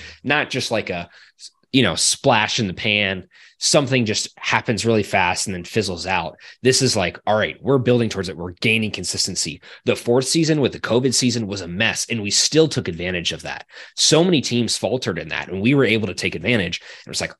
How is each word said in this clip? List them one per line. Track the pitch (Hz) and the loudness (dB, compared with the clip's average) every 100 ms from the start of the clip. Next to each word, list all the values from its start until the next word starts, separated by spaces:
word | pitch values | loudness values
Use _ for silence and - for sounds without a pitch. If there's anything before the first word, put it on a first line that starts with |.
| - - | -18 -10
not | 123 143 123 | -2 -2 0
just | 131 - | -4 -2
like | 113 98 | -2 -2
a, | 90 85 - - _ - - _ | -6 -8 -16 -20 _ -20 -20 _
you | 135 | 2
know, | 107 80 | 4 2
splash | - - 139 117 107 - | -2 0 2 4 2 0
in | 104 | -2
the | |
pan | 87 113 104 101 95 90 _ - _ | -2 -2 0 0 -4 -8 _ -20 _
something | - 160 135 127 | 0 2 2 2
just | 110 101 - - | 2 -2 -6 -8
happens | - 117 - 104 | -2 0 0 0
really | 110 110 | 2 2
fast | 98 101 90 95 - | 2 2 2 0 -4
and | |
then | 92 | -6
fizzles | 85 - 95 85 | -4 -2 -2 -4
out. | 87 92 80 - - - | -2 -2 -4 -10 -20 -2
This | 123 127 | 2 4
is | 131 104 | 2 2
like, | 87 - - | 0 -2 0
all | 107 | 0
right, | 87 78 | 0 -4
we're | 95 135 | 0 2
building | 120 123 113 | 4 2 2
towards | 98 90 | -2 -6
it. | 78 | -8
We're | 87 | -10
gaining | 85 117 110 107 | -2 0 0 0
consistency. | 98 87 - - 90 82 71 - - | -4 -6 -4 -4 -4 -6 -8 -16 -6
The | - | -2
fourth | 107 - 123 131 | -2 2 2 2
season | 165 156 151 | 2 2 2
with | 117 | 0
the | - | -2
covid | - 113 135 | 0 2 2
season | 117 127 117 104 | 2 0 0 -4
was | 101 | -6
a | 87 | -6
mess, | 87 113 - - | -2 0 0 -4
and | 117 | -4
we | 101 | -2
still | - - 151 160 | 0 2 4 4
took | 127 95 | 2 -4
advantage | 82 87 90 85 | -4 -4 -4 -4
of | 80 | -6
that. | 73 69 - - - - | -8 -12 -14 -20 -14 -2
So | - 151 | 4 6
many | 180 160 | 6 2
teams | 127 120 113 - | 2 0 0 -2
faltered | 101 123 123 82 | -2 -2 -2 -4
in | 78 | -6
that, | 73 73 | -6 -6
and | 92 | -2
we | 110 | 2
were | 139 | 4
able | 117 110 104 | 4 4 0
to | |
take | 104 110 | -4 -4
advantage. | 87 87 120 87 85 - - - | -2 0 2 0 -4 -10 -20 -10
And | |
it's | - | -6
like, | - - | -6 -4